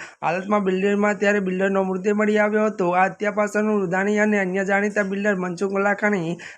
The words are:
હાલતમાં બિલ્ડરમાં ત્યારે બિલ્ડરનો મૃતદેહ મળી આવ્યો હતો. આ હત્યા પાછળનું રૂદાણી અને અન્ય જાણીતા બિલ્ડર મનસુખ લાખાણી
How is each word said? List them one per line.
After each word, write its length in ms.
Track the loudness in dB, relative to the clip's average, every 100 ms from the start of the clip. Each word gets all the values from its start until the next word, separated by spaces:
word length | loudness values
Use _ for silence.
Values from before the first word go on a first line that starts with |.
| -8 -6
હાલતમાં 400 | -4 -2 0 0
બિલ્ડરમાં 520 | 0 0 0 2 0 0
ત્યારે 240 | 0 0
બિલ્ડરનો 440 | 0 0 0 0
મૃતદેહ 300 | 0 -2 0
મળી 240 | 0 2 2
આવ્યો 280 | 2 2 0
હતો. 240 | 0 0
આ 140 | 2 2
હત્યા 260 | 0 -2
પાછળનું 480 | 0 0 0 0 0
રૂદાણી 360 | 0 0 0 2
અને 180 | 2 2
અન્ય 260 | 0 -2 0
જાણીતા 380 | 0 0 -2
બિલ્ડર 320 | -2 -2 0 0
મનસુખ 440 | -4 -4 -2 0
લાખાણી 560 | 0 0 0 0 -2 -6 -10